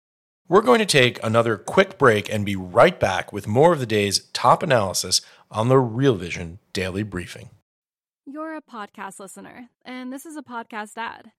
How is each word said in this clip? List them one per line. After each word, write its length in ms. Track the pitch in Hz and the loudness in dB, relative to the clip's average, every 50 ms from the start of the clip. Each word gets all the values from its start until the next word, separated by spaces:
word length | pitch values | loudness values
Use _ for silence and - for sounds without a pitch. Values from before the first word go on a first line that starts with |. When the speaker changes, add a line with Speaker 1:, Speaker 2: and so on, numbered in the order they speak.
| _ _ _ _ _ _ _ _ _ - | _ _ _ _ _ _ _ _ _ 2
Speaker 1:
We're 140 | 165 208 220 | 2 4 4
going 160 | 254 240 220 | 4 4 4
to 80 | 214 | 2
take 320 | - - 139 123 120 120 - - | 2 4 4 4 4 2 -2 -4
another 320 | 113 110 117 113 117 107 | 0 2 2 2 2 0
quick 420 | - - - - 190 185 - - - | -4 -6 0 2 2 2 2 0 2
break 340 | 143 123 107 104 98 - 110 | 4 4 4 4 0 -2 -4
and 140 | 107 101 | -4 -2
be 80 | 101 98 | -4 -4
right 460 | 95 92 90 87 113 143 185 185 - | -6 -6 0 4 4 6 4 4 2
back 320 | 117 98 92 90 85 - - | -2 -2 -2 -2 -6 -6 -10
with 160 | 101 - 107 | -10 -6 -2
more 240 | 107 127 151 175 175 | 2 4 4 4 4
of 80 | 143 | 2
the 60 | 127 | -2
day's 340 | 110 110 104 101 101 95 - - _ - | -2 0 0 0 0 -2 -4 -4 _ -8
top 300 | - - 123 156 - - | 0 2 2 2 2 2
analysis 580 | 160 131 113 98 92 90 - - 92 - - - - - _ _ _ | 2 0 2 0 0 -4 -6 -4 -4 -4 -4 -4 -6 -14 _ _ _
on 180 | - 107 113 123 | -6 -2 2 4
the 100 | 131 135 | 4 4
Real 360 | 127 113 107 123 139 139 110 | 2 2 -2 0 2 2 0
Vision 460 | 85 92 82 - 90 87 82 87 - _ _ - | 0 -4 -8 -10 -10 -10 -12 -14 -18 _ _ -8
Daily 300 | 98 90 92 90 98 110 | -6 -6 -6 -4 -6 -6
Briefing. 480 | 104 92 90 90 - - 113 110 - _ _ _ _ _ _ _ _ _ _ _ _ _ _ _ | -6 -8 -10 -10 -12 -14 -18 -20 -20 _ _ _ _ _ _ _ _ _ _ _ _ _ _ _
Speaker 2:
You're 300 | 285 269 311 311 320 320 | -18 -14 -14 -12 -12 -12
a 60 | 302 - | -14 -16
podcast 560 | _ 247 220 202 196 _ 220 196 196 - - | _ -18 -16 -16 -16 _ -16 -16 -16 -16 -18
listener, 520 | 202 185 - 196 196 - - - 247 - _ _ _ | -20 -20 -20 -20 -20 -20 -20 -20 -20 -20 _ _ _
and 280 | - 254 254 254 254 262 | -18 -16 -14 -12 -12 -14
this 120 | 277 - | -14 -16
is 120 | 330 302 | -16 -16
a 60 | 302 254 | -16 -16
podcast 500 | - 247 233 233 - 233 214 214 214 - | -14 -14 -14 -14 -12 -12 -14 -14 -12 -12
ad. 360 | 226 226 226 - - - 226 _ | -12 -12 -12 -14 -16 -20 _ _